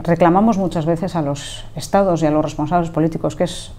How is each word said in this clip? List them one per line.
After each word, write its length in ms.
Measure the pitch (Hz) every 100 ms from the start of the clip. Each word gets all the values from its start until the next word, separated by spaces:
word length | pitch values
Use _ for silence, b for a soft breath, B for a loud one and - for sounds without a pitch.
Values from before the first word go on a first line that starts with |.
reclamamos 560 | - 170 175 180 220 196
muchas 280 | 185 170 156
veces 280 | 165 185
a 80 | 170
los 420 | 143 143 - - - -
estados 440 | - 196 196 170
y 20 | 156
a 60 |
los 120 | 151
responsables 460 | 151 - 151 175 165
políticos, 460 | 160 165 165 156 147
que 80 |
es 280 | 175 - -